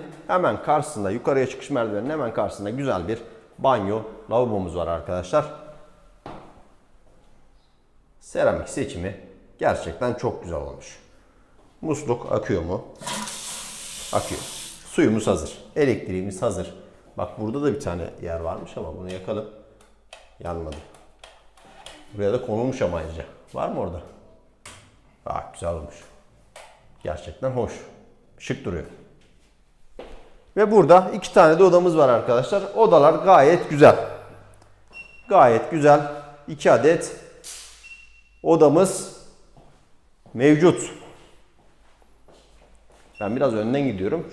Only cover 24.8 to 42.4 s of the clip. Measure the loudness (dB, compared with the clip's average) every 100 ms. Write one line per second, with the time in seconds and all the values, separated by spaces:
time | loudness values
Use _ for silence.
24.8 | -20 _ _ _ -10 -10 -10 -10 -8 -8
25.8 | -10 -18 -20 -20 _ _ _ -20 -20 _
26.8 | _ -14 -10 -10 -12 -8 -6 -4 -6 -8
27.8 | -18 -20 -20 _ _ -18 -10 -8 -6 -8
28.8 | -10 -18 -20 _ _ _ _ _ _ _
29.8 | -20 -20 -18 -18 -20 -20 _ 0 2 4
30.8 | 8 8 6 -6 0 6 6 8 6 6
31.8 | 4 4 4 4 2 0 0 -4 -2 2
32.8 | 6 8 6 6 6 8 8 4 0 8
33.8 | 8 8 0 -10 -18 -20 -20 -20 -20 -20
34.8 | _ -20 -20 -18 2 6 8 6 0 2
35.8 | 6 6 4 -10 -16 -20 -16 -2 4 6
36.8 | 6 2 -2 -14 -20 -20 -18 -18 -18 -20
37.8 | -20 -20 -20 _ _ _ 2 6 6 6
38.8 | 2 0 -10 -16 -20 -20 -20 -20 -20 _
39.8 | _ -20 _ _ -14 0 4 6 4 2
40.8 | -4 -12 -20 -20 -20 -20 _ _ _ _
41.8 | _ _ _ _ _ -20